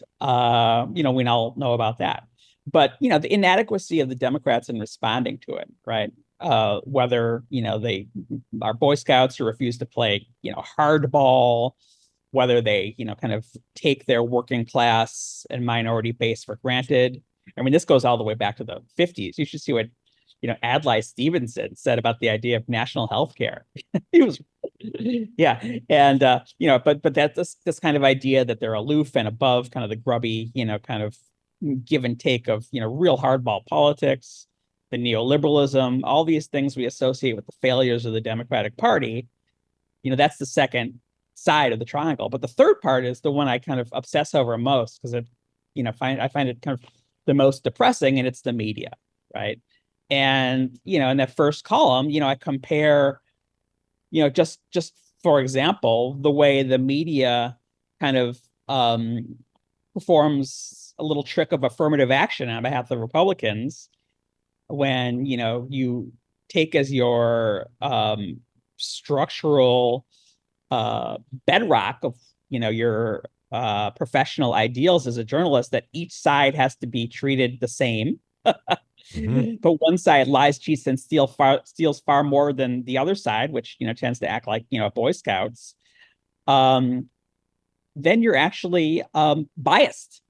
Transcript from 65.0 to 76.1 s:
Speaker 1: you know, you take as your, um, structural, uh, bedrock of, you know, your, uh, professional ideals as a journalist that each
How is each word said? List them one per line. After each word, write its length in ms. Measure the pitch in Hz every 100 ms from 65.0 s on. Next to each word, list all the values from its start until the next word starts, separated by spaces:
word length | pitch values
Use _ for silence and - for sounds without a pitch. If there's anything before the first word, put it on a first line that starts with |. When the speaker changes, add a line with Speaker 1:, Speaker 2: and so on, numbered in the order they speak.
| 123 120 135
Speaker 1:
you 120 | 120
know, 300 | 117 123 127
you 420 | 139 127 120 - - _ _ _
take 260 | 175 160 160
as 160 | 135
your, 760 | 135 120 120 117 117 113 101 - -
um, 580 | 143 120 107 110 95 120 _ _ _ -
structural, 1300 | - - - 143 160 - 156 143 127 123 123 123 _ _ _ _ _ _ -
uh, 460 | 127 113 110 117 107 - 131 -
bedrock 540 | 180 220 120 98 131
of, 120 | 135 - _ _ -
you 100 | 131
know, 100 | 110
your, 540 | 113 117 110 113 101 - _ -
uh, 400 | 113 117 104 104
professional 640 | - 143 135 131 - 127
ideals 540 | 92 113 123 165 170 127
as 100 | 120
a 60 |
journalist 480 | 110 143 175 143 -
that 140 | 123 -
each 180 | 165 170